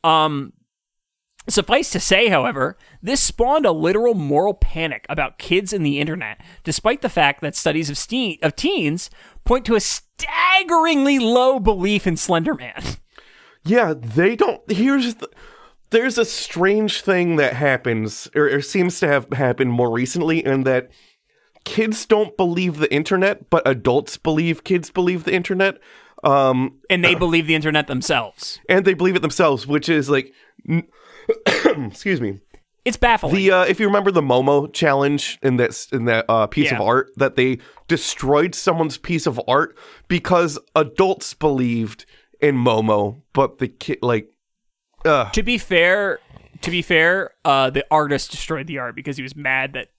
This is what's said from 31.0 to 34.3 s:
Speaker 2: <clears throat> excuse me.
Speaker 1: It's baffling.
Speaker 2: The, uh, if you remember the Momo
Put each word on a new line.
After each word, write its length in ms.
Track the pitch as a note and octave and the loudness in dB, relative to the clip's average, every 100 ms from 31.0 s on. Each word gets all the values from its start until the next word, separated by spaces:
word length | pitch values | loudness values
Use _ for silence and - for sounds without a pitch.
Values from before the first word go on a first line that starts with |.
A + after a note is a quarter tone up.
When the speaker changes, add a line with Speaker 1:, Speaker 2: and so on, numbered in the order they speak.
| - - - A4+ - | -20 -10 -4 -2 0
Speaker 2:
<clears throat> 0 | - - D#3 A2+ | 0 0 -2 -6
excuse 340 | - G3+ E3 | -8 -4 -2
me. 200 | A2+ G2 _ - _ _ | -4 -8 _ -20 _ _
Speaker 1:
It's 140 | B3+ A3 | -6 0
baffling. 380 | A3 F3 D#3+ F#3+ | 2 2 0 2
Speaker 2:
The, 160 | F#3+ | 4
uh, 140 | F#3 F#3 | 4 2
if 140 | F#3+ | 0
you 60 | G#3 | 2
remember 240 | G3+ G3 | 2 2
the 120 | F3 | 0
Momo 520 | C#3 | 2